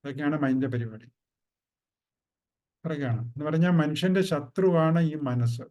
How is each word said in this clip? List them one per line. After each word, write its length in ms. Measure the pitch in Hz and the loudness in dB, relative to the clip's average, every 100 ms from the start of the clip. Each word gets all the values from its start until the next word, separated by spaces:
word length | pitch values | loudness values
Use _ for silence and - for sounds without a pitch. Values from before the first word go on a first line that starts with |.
ഇതൊക്കെയാണ് 380 | 143 135 147 151 | -10 -4 -2 0
മൈൻഡിന്റെ 240 | 139 131 131 | 0 0 0
പരിപാടി. 380 | 120 117 110 | -4 -6 -12
ഇത്രയൊക്കെയാണ്. 2250 | - _ _ _ _ _ _ _ _ _ _ _ _ _ _ _ _ _ 165 151 131 113 | -20 _ _ _ _ _ _ _ _ _ _ _ _ _ _ _ _ _ -8 -4 -2 -4
എന്ന് 240 | 120 143 | -4 -6
പറഞ്ഞാൽ 260 | 147 160 180 | -2 2 4
മനുഷ്യന്റെ 520 | 170 151 156 185 190 | 4 2 0 0 2
ശത്രുവാണ് 760 | 190 151 147 - 185 170 160 165 | 0 -2 -4 0 2 4 4 2
ഈ 140 | 165 | 0
മനസ്സ്. 480 | 151 139 123 117 - - | -2 -2 0 0 -2 -10